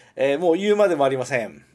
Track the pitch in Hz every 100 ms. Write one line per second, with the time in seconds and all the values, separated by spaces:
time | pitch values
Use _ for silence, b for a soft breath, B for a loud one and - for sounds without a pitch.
0 | b - 135 143 175 170 208 208 202 156
1 | 135 135 123 131 104 73 _